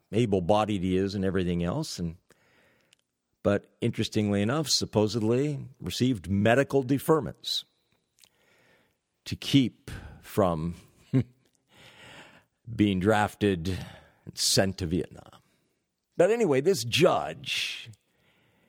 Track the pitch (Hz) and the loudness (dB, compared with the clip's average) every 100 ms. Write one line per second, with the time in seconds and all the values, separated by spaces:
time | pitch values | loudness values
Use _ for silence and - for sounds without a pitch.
0 | _ 107 120 98 82 104 107 101 92 92 | _ -2 0 0 2 2 2 -2 0 0
1 | 98 98 95 95 90 87 85 143 156 - | 0 -2 -2 -2 -2 -2 -2 -4 -6 -8
2 | 85 80 _ _ _ _ _ _ _ _ | -8 -10 _ _ _ _ _ _ _ _
3 | _ _ _ _ 98 101 - _ 117 113 | _ _ _ _ 0 0 -2 _ -4 -2
4 | 107 113 104 101 104 151 139 - 95 110 | -2 0 0 0 0 -2 -2 -4 0 2
5 | 107 110 107 123 147 139 123 - - - | 2 0 0 0 -2 -6 -12 -12 -10 -2
6 | 127 110 85 98 107 123 139 139 127 139 | 0 0 -2 2 4 4 4 0 0 -2
7 | - 160 87 - - - - _ _ _ | 2 0 0 -10 -8 -8 -8 _ _ _
8 | _ _ _ _ _ _ _ _ _ _ | _ _ _ _ _ _ _ _ _ _
9 | _ _ - 98 - 143 117 - - - | _ _ -12 -8 2 2 2 -2 -16 -16
10 | - - - - 95 80 85 87 - _ | -16 -20 -6 0 2 0 -4 -8 -18 _
11 | _ 131 - _ _ _ _ _ - - | _ -2 -2 _ _ _ _ _ -20 -20
12 | - - - - _ _ 117 113 104 92 | -20 -20 -20 -20 _ _ -14 0 2 4
13 | 95 107 101 - 104 90 82 87 - - | 2 2 0 0 0 0 -2 -6 -8 -18
14 | - _ - - - - 98 - 85 85 | -20 _ -16 -4 0 2 0 -2 -4 -4
15 | - - - - _ _ _ _ _ _ | -4 -12 -20 -20 _ _ _ _ _ _
16 | _ - 180 240 196 131 151 165 117 104 | _ 0 2 4 2 2 2 0 -2 2
17 | 165 107 73 80 - - - - 113 - | 4 2 -2 -8 -8 -6 -6 -10 -16 -20
18 | _ _ _ _ _ _ | _ _ _ _ _ _